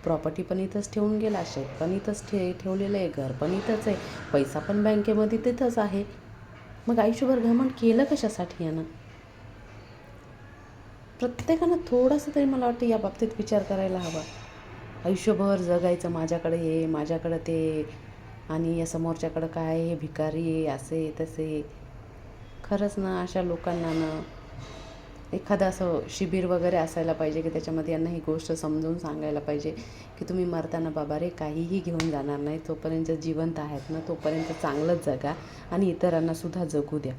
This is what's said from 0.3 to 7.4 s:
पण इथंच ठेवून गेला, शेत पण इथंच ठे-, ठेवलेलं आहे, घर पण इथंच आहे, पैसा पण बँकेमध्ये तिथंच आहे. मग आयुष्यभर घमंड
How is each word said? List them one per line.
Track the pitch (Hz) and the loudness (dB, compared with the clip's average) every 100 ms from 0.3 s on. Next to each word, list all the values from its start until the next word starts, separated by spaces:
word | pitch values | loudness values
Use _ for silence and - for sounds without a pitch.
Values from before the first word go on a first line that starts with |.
| 160 | -4
पण | 180 185 | -4 -2
इथंच | 190 208 202 | -2 -4 -4
ठेवून | 214 208 214 | 0 2 2
गेला, | 214 202 170 | 0 0 -2
शेत | - 135 - | -6 -6 -2
पण | 165 | 0
इथंच | 190 196 202 - | 0 -2 -4 -2
ठे-, | 202 180 180 | 0 0 -2
ठेवलेलं | 190 190 196 202 | -2 0 2 2
आहे, | 175 | 0
घर | - 135 | 0 -4
पण | 131 151 | 0 0
इथंच | 190 - 214 - | 2 2 2 2
आहे, | 208 - - - | 0 -4 -10 0
पैसा | 143 139 151 | 2 2 -2
पण | - 202 | 0 2
बँकेमध्ये | 208 214 208 214 214 220 | 4 4 4 4 4 4
तिथंच | 247 240 247 240 | 2 2 2 4
आहे. | 208 196 202 - - - - - - - - | 2 0 -4 -10 -18 -18 -18 -18 -18 -6 2
मग | 233 | 4
आयुष्यभर | 214 226 262 | 4 4 4
घमंड | 254 | 6